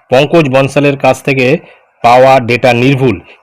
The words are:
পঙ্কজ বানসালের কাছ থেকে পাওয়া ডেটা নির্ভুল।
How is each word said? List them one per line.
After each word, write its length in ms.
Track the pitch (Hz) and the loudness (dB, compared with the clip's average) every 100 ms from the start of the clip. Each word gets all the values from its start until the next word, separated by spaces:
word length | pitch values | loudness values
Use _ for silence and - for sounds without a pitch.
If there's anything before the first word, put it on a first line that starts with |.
| - | -4
পঙ্কজ 380 | 127 143 175 143 | -2 0 0 0
বানসালের 480 | 131 135 147 143 139 | 0 -2 -2 -2 -2
কাছ 260 | 131 127 | -2 -4
থেকে 360 | - 135 127 160 - _ _ _ | -4 -2 -2 -4 -8 _ _ _
পাওয়া 380 | 120 127 131 131 | 2 4 4 2
ডেটা 320 | 113 120 127 | 0 -2 0
নির্ভুল। 480 | 120 127 135 131 90 - _ | 0 0 0 -2 -4 -10 _